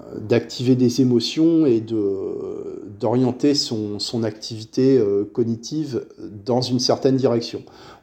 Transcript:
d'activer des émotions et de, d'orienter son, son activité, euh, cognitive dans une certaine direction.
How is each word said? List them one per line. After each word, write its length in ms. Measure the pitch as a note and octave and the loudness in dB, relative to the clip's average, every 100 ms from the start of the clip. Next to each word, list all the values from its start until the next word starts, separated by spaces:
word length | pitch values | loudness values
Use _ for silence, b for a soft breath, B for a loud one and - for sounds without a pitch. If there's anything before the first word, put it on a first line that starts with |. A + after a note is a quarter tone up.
| - - | -14 -10
d'activer 560 | G#2+ A#2+ - - B2 | 0 0 0 -4 2
des 260 | B2 B2 A#2+ | 4 4 4
émotions 640 | B2+ A#2+ A2 - E3 E3 | 4 4 2 2 4 4
et 160 | D3+ A2+ | 4 2
de, 1040 | A2 A2+ G2+ G2 F#2 F2 F#2+ - - - G2 G2+ | 0 -2 -2 -2 -6 -8 -8 -10 -10 -12 -14 -4
d'orienter 560 | A2 B2 B2+ B2 D3 | 0 2 2 2 0
son, 460 | C#3+ - A2+ G#2 G#2 | 2 -2 -4 -4 -6
son 240 | - A#2+ | -6 -4
activité, 720 | A2 G#2+ - A2 A2 - C3+ C3 | -4 -6 -12 -12 -6 2 4 4
euh, 260 | G2+ G2+ | 4 0
cognitive 840 | G#2 - A#2+ A2+ - D3+ C#3+ A2+ - - - G#2 | -2 -2 -2 -2 -6 -6 -4 -6 -8 -16 -16 -12
dans 180 | G2 B2 | -2 -2
une 180 | B2+ B2 | 0 -2
certaine 360 | - A#2 C3+ C3 | 0 2 2 2
direction. 460 | B2+ A#2 A#2 G2+ - B B B | 2 0 -4 -12 -14 B B B